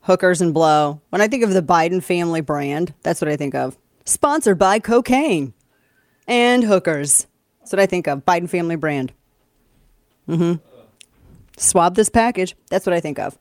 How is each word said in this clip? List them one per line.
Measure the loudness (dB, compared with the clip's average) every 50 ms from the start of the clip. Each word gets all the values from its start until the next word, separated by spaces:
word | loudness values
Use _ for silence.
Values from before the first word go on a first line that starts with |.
Hookers | _ 0 0 2 2 0 2 2
and | 0 0
blow. | 2 2 4 4 4 2 2 0 -4 -8 _ _
When | -2 0
I | 0 0
think | 0 -2
of | 0 0 0
the | 0
Biden | 0 2 2 2 2 0 -2 -4
family | -2 -2 -2 -2 -2 -2 -4 -4
brand, | -4 -4 -6 -4 -4 -6 -4 -4 -6 -6 -8 _
that's | _ -6 -4 -2
what | -2 -4
I | -2
think | -4 -4 -6 -4
of. | -4 -6 -6 -8 _ _ _ _ _ _
Sponsored | -6 -2 0 0 0 0 2 2 2 2 4
by | 4 2 2 2
cocaine | 0 0 0 0 2 2 0 0 2 0 -2 -2 -4 -8 -10 _ _ _ _ _ _ _ _ _ _ _ _ _ _ -2
and | 0 2 4 4 4 2
hookers. | 4 4 2 2 2 0 -4 -2 -2 0 0 -2 -2 _ _ _ _ _ _ _
That's | _ -4
what | 0 0
I | 2
think | 2 0 -4 -2
of. | -4 -4 -2 0
Biden | 0 0 0 -2 -4
family | -4 -4 -2 -2 -4
brand. | -4 -2 -2 -2 -2 -4 -6 -10 _ _ _ _ _ _ _ _ _ _ _ _ _ _ _ _ _ _ _ _ _ _ -4
Mm-hmm. | -2 0 0 0 -2 -4 _ _ -20 -20 -20 _ _ _ -20 _ _ _ _ -20 -20 -20 -20 _ _
Swab | -4 -4 0 2 4 2 4 2
this | 2 0 2
package. | 2 2 2 2 0 -2 -4 -4 -6 _ _ _
That's | -4 -2 0
what | 0
I | -2 -2
think | -2 -4 -8 -6
of. | -8 -10 -10 _